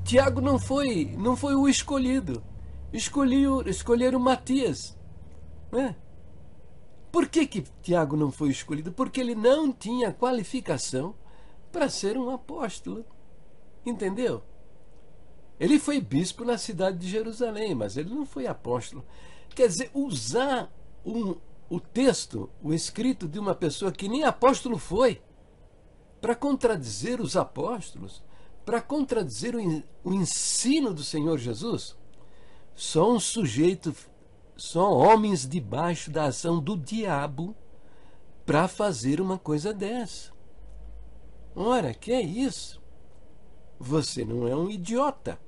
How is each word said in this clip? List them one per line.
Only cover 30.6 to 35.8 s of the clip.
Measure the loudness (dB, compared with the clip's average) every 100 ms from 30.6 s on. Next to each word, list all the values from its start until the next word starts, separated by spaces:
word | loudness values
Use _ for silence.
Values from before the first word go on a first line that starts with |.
| 4 4 4
do | 0
Senhor | -4 0 2 2
Jesus, | 0 -4 -2 -2 -4 -12 -14 -14 -14 -14 -16 -16 -16
só | -10 0 4 6
um | 6
sujeito, | 2 0 0 4 4 4 -2 -6 -12 -20 -20 -20 -20 -14
só | -4 2 6
homens | 8 10 10 8 2 0
debaixo | -2 -2 0